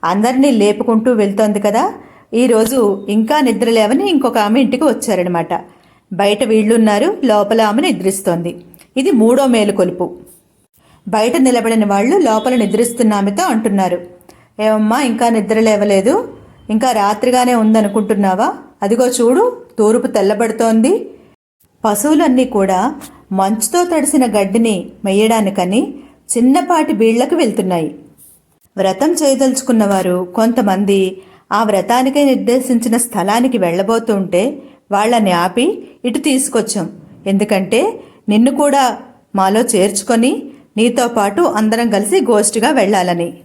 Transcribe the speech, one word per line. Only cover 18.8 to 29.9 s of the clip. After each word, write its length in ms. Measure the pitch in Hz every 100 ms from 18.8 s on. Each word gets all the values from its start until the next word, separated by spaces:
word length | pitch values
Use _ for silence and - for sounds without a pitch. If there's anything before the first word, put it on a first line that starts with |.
అదిగో 240 | 202 226 254
చూడు, 500 | 247 233 254 480 - - -
తూర్పు 280 | 214 226 233
తెల్లబడుతోంది." 1000 | 208 196 208 226 220 226 226 240 415 - - _ _ _ _ _ _ 220
పశువులన్నీ 600 | 208 294 302 330 254 254
కూడా 500 | 214 190 185 226 302 - - _
మంచుతో 520 | 190 190 220 - 349
తడిసిన 420 | 349 330 294 302 247
గడ్డిని 640 | 208 196 208 233 190 175 - 202
మెయ్యడానికని 880 | 196 220 226 196 202 180 208 381 - - _ - 240
చిన్నపాటి 560 | 247 294 359 339 302
బీళ్లకు 420 | 202 226 226 285 339
వెళ్తున్నాయి. 600 | 262 190 185 175 156 - - _ - _ _ _ _ -
వ్రతం 340 | 190 190 302
చేయదలుచుకున్నవారు 1160 | 349 294 269 269 262 247 233 202